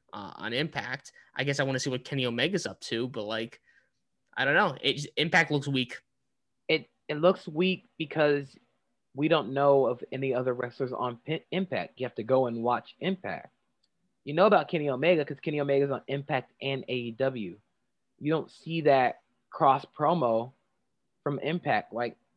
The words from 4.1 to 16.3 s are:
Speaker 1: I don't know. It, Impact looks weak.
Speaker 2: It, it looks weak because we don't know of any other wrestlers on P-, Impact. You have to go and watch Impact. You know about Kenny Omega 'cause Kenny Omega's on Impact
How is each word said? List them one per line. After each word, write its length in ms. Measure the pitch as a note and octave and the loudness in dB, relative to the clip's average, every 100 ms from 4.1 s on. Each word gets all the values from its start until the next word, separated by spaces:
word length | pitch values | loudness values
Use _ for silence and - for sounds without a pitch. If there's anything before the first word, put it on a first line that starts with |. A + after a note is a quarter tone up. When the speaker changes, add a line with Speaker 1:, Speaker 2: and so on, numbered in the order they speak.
| _ _ - | _ _ -4
Speaker 1:
I 80 | |
don't 100 | C3+ | 2
know. 200 | E3 F#3+ - | 2 2 0
It, 260 | C#3 C#3+ D3 - | -2 -2 -4 -4
Impact 340 | D#3+ F3 D#3 | 2 2 2
looks 180 | D3 C#3 | 0 0
weak. 300 | C3+ B2 - _ _ _ _ _ _ - | -2 -2 -8 _ _ _ _ _ _ -2
Speaker 2:
It, 220 | D#3+ - _ - | -2 -2 _ -8
it 120 | D3+ | 2
looks 260 | F3 F#3+ F3 | 2 2 -2
weak 380 | D3+ F#3 F3+ - - | 0 0 0 -6 -10
because 480 | D3+ D#3+ D3 C#3+ C#3 - _ _ _ _ _ | -4 2 4 2 -2 -16 _ _ _ _ _
we 140 | C3 D#3 | -2 2
don't 240 | D#3+ B2+ | 2 2
know 340 | C#3 C#3+ C#3 B2 | 2 6 6 4
of 160 | B2 - | 0 -6
any 220 | C3 C3+ | -4 -2
other 200 | B2 B2+ | 0 0
wrestlers 380 | B2 B2 - B2+ | -2 -4 -6 -4
on 260 | - B2 A#2+ C#3+ | -2 -4 -4 -6
P-, 180 | D#3+ - | -6 -4
Impact. 480 | F3+ F#3+ G2 E2+ - | -4 -2 -4 -6 -8
You 60 | B2+ | -8
have 80 | |
to 80 | - | -6
go 240 | A2 C3 B2 | 0 2 2
and 160 | A#2 | 0
watch 340 | A#2+ A#2 - - | 0 -2 -4 -8
Impact. 520 | E3+ F#3 G2 - - _ _ _ _ _ _ _ | -6 -4 -6 -10 -12 _ _ _ _ _ _ _
You 80 | C#3+ | -4
know 120 | D#3 G#3 | 4 6
about 220 | F#3+ D3 | 6 2
Kenny 200 | E3 D3 | -2 -2
Omega 360 | B2+ D#3+ E3 | 2 2 2
'cause 160 | C#3+ C#3+ | 0 -6
Kenny 200 | E3 D3 | -4 -2
Omega's 300 | C#3+ C#3 C#3 | 2 2 2
on 120 | B2+ - | -2 -6
Impact 440 | C#3 C#3+ | -8 -4